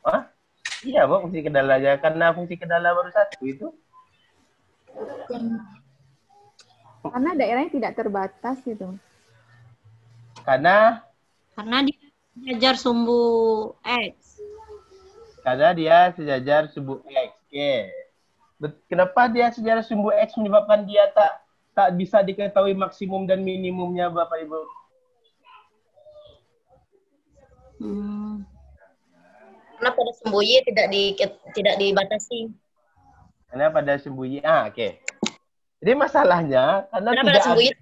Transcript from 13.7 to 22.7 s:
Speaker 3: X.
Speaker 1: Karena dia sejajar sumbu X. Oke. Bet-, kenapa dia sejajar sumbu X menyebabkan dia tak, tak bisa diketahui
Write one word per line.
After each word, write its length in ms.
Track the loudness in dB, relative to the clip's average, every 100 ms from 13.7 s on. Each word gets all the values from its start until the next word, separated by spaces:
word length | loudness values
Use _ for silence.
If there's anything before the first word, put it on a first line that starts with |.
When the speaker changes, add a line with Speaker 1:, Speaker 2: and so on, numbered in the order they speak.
| -10
Speaker 3:
X. 560 | -6 -4 -6 _ _ _ -20 -20 -20 -20 _ -20 -20 -20 -20 _
Speaker 1:
Karena 320 | -4 2 2
dia 400 | 2 4 6 6
sejajar 560 | 2 -4 -4 2 2 2
sumbu 320 | -8 -10 -10 -8
X. 240 | -6 -6 _ _
Oke. 240 | -6 -4 -4 -6 -14 -20 _ _ _ _ _
Bet-, 160 | -12 -12 _
kenapa 400 | 0 2 2 2
dia 160 | 2 0 0
sejajar 240 | -2 -2 -2
sumbu 240 | -2 0
X 240 | 0 0 -2
menyebabkan 480 | 2 2 4 0
dia 240 | 2 2 4 4
tak, 320 | 2 0 _ _ _
tak 240 | 0 0 0
bisa 240 | 0 2
diketahui 560 | 2 -4 -2 0 0